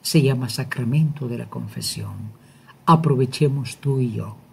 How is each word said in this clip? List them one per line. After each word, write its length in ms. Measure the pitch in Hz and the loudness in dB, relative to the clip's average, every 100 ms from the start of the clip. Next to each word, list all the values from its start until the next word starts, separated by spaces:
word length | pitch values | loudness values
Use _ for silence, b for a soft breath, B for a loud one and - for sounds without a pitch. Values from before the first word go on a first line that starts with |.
se 180 | - 165 | 4 4
llama 260 | 135 131 127 | 4 2 -2
sacramento 800 | - 131 - 117 143 156 147 127 | -6 -6 -4 0 2 2 0 -6
de 120 | 117 | -6
la 100 | 113 | -8
confesión. 640 | 117 110 - 107 - 104 98 107 B B B B B - | -10 -10 -8 -8 -8 -10 -10 -12 B B B B B 4
Aprovechemos 920 | 160 160 127 131 - 147 139 117 - | 4 6 2 2 2 0 2 -6 -6
tú 220 | 143 135 | -2 0
y 120 | 123 | 0
yo 260 | 107 101 110 - | -2 -8 -10 -20